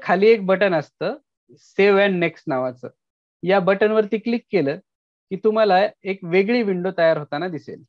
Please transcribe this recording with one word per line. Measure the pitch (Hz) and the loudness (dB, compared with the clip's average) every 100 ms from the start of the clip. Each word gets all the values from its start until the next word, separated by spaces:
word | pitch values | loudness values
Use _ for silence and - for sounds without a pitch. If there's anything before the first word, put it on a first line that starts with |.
खाली | - 185 214 | 0 2 4
एक | 226 190 | 4 2
button | 190 202 | 0 2
असतं | 160 - - 170 294 _ _ _ | 0 -4 -8 -8 -8 _ _ _
save | 131 _ - 202 196 | -20 _ 0 2 4
and | 202 180 | 2 0
next | 170 165 160 | -2 -4 -6
नावाचं, | 131 127 123 117 _ _ _ _ - | -4 -4 -8 -18 _ _ _ _ -10
या | 170 196 | -2 0
बटनवरती | 180 196 214 220 208 214 | 2 2 2 0 0 -4
click | 233 233 - | -4 -6 -2
केलं | 190 139 170 _ _ _ _ - | -2 -2 -4 _ _ _ _ -14
की | 190 | -4
तुम्हाला | 220 214 214 185 208 - | -2 2 2 2 0 -4
एक | 196 196 | -10 -10
वेगळी | 170 185 202 247 | -2 0 2 0
विंडो | 202 180 170 165 | 0 -2 -4 0
तयार | 160 156 | 0 0
होताना | 143 147 180 | -4 -8 -8
दिसेल. | 160 - 80 | -10 -14 -18